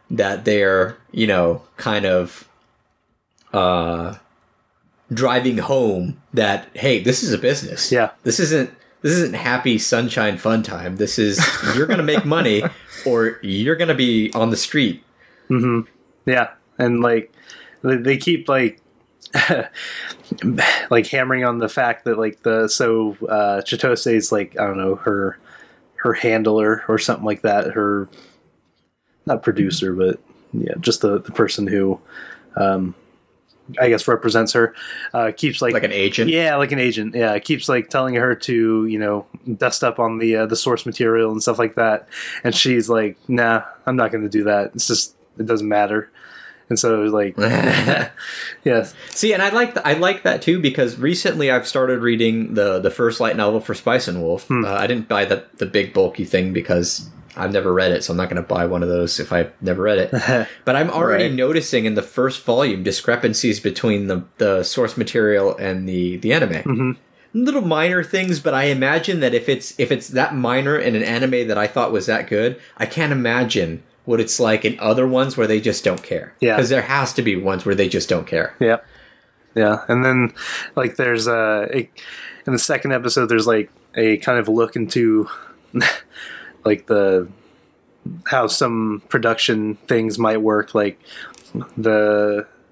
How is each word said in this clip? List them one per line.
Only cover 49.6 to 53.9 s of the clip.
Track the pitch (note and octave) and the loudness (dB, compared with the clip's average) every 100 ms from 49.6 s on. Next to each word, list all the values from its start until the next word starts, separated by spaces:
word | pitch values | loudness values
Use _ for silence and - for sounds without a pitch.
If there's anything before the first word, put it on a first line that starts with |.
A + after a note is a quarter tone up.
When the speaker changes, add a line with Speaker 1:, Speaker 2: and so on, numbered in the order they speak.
| A#3+ | 0
Speaker 1:
th-, | - D3 | 0 0
I | |
like | D#3 F3+ G3 | 2 2 2
that | F3+ C3 | 0 0
too, | - F3+ | 0 2
because | D3 C3+ B2 - | 0 0 -2 0
recently | C3+ F3 G3 D#3+ C#3+ | -2 0 -2 0 2
I've | B2+ - | 2 0
started | C3+ C3 B2+ | 0 0 2
reading | A#2 A#2 A2+ A2+ A2+ A2 | 2 2 2 0 0 0
the, | G2+ F#2 | 2 2
the | F#2+ | 0
first | - A#2 A2+ | 2 0 2
light | A2+ G#2+ | 0 2
novel | G#2 A2 | 0 0
for | - | -2
Spice | A2 - | -4 0